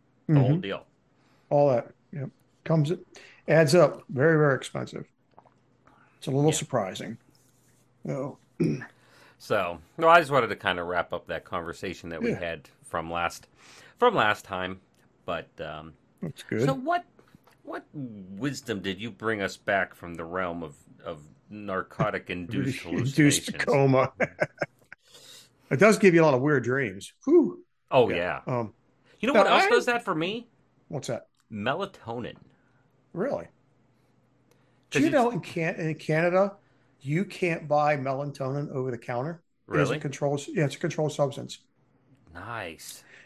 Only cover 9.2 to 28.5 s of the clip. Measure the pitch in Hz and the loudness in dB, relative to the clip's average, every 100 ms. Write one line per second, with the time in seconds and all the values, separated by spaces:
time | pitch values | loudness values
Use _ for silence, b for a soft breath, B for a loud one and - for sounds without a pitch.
9.2 | b b - 107 90 85 - - 160 170 | b b -4 -2 -2 -6 -14 2 6 8
10.2 | 139 139 110 101 101 87 87 87 - 87 | 6 2 2 0 -2 -2 -2 -2 -2 -6
11.2 | - 80 - 92 82 82 98 82 85 82 | -8 -10 -8 -8 -8 -8 -10 -10 -10 -6
12.2 | 117 92 85 80 - _ - 87 82 85 | -4 -4 -6 -8 -14 _ -8 -6 -4 -4
13.2 | 85 - - B B B B B 247 180 | -4 -6 -18 B B B B B 2 4
14.2 | 107 104 - 95 92 95 _ _ _ _ | 2 2 -4 -6 -6 -8 _ _ _ _
15.2 | - 82 80 - 78 76 80 80 _ _ | -8 -8 -8 -12 -12 -12 -16 -20 _ _
16.2 | 160 - - 107 131 269 269 349 - _ | -14 -12 -8 -2 -2 -2 -4 -4 -6 _
17.2 | _ _ _ _ - 330 - 151 127 104 | _ _ _ _ -16 -16 -14 -12 -12 -12
18.2 | 92 98 143 - - 101 98 92 117 98 | -16 -8 -6 -6 -8 -6 -6 -8 -10 -6
19.2 | 107 107 95 - - 98 90 - 87 85 | -4 -2 -4 -6 -2 0 -2 -8 -12 -10
20.2 | 82 90 90 85 80 73 _ - 87 78 | -6 -4 -4 -4 -10 -14 _ -16 -14 -14
21.2 | 76 _ - 104 104 95 - - 107 98 | -16 _ -18 -12 -6 -6 -4 -4 -2 -4
22.2 | - 90 87 127 131 - 85 85 123 147 | -6 -8 -6 -4 -4 -4 -6 -4 0 4
23.2 | 147 139 - 147 - 139 139 131 127 - | 4 4 -2 -4 2 4 6 4 2 0
24.2 | 240 - - - - _ _ - _ B | -4 -2 -4 -4 -8 _ _ -20 _ B
25.2 | B B B _ - 135 214 214 202 165 | B B B _ -4 4 6 8 6 8
26.2 | 160 127 143 143 117 131 117 95 - _ | 6 4 2 2 2 -2 -2 -6 -16 _
27.2 | 262 339 208 - - _ - 135 110 85 | 4 4 4 -2 -16 _ 2 4 4 2
28.2 | 87 69 - | -2 -4 -4